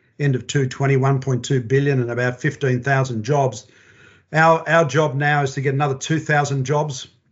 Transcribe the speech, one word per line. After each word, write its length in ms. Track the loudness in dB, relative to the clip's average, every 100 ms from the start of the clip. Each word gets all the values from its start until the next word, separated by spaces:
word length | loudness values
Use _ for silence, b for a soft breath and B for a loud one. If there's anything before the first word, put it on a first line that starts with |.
| b -4
end 160 | -2
of 140 | 0 -2
two 180 | -2 -2
twenty, 300 | 0 0 2
one 240 | 2 0
point 240 | 0 -4
two 160 | -2 -2
billion 400 | 0 0 2 0
and 100 | -2
about 300 | -2 -2 -2
fifteen 420 | -6 -2 -2 0
thousand 400 | 0 0 0 -4
jobs. 460 | -2 0 0 -2 -14 b b b b b _
Our, 360 | 4 4 4 4
our 160 | 2
job 300 | 2 2 0
now 280 | 0 0 0
is 120 | 0
to 60 | -2
get 140 | -2
another 220 | 0 -2 -2
two 220 | -2 -2
thousand 460 | 0 0 0 -2
jobs 420 | -2 -2 -2 -8 -14 _ _